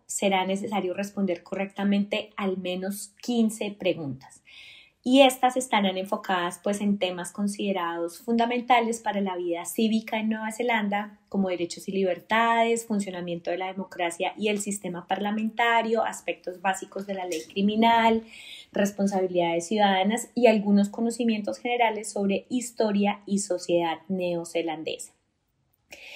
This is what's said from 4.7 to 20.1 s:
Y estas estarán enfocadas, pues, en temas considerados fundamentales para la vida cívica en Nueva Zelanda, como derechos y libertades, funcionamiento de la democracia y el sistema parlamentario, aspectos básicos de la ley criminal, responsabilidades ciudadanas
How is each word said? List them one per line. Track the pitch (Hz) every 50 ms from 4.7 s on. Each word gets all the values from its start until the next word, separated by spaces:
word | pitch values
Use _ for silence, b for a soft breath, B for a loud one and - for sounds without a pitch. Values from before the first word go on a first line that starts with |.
| B B B B B _ -
Y | 247 254 269
estas | 269 254 262 - - 254 254 262
estarán | 254 - - 214 202 190 185 185
enfocadas, | 190 202 214 208 - - 190 180 175 180 180 - -
pues, | 202 202 202
en | 208 208 202 202
temas | 185 180 180 175 180 -
considerados | - - 202 202 202 - 208 202 190 185 170 170 170 170 170 170 - -
fundamentales | - - 233 226 233 233 247 247 233 - 254 233 233 220 226 -
para | - 220 202 196
la | 202 185 180
vida | 175 180 175 170 170 175
cívica | - - - 226 214 220 220 220 - - 220
en | 214 220
Nueva | 220 220 220 220
Zelanda, | 220 - 240 240 233 220 208 202 202 202 214 208 - - _ _
como | - 196 190 185
derechos | 180 175 170 170 - 185 - -
y |
libertades, | 185 190 196 185 175 180 - - 214 226 226 226 226 233 226 233 233 233 226
funcionamiento | - 220 202 202 190 180 175 175 175 170 170 - 165
de | 175 170
la | 185
democracia | 190 190 196 185 - - - 175 170 170 - 180 180 - -
y | 208 214
el | 208 208
sistema | 208 208 196 - - 185 175 170 - -
parlamentario, | 196 196 202 208 214 220 220 220 214 - 233 233 233 233 226 226 226 220 -
aspectos | - - - - - 170 - - 180 180 175
básicos | 175 196 190 190 190 - - 196 196 202
de | 196
la | 190 180
ley | 180 170 156 - -
criminal, | - 196 196 208 214 220 226 226 233 233 226 226 226 226 226 B B B B B B B B - -
responsabilidades | - 202 202 - - 196 196 202 190 185 180 180 175 170 170 170 170 170 -
ciudadanas | 220 208 208 196 190 185 190 202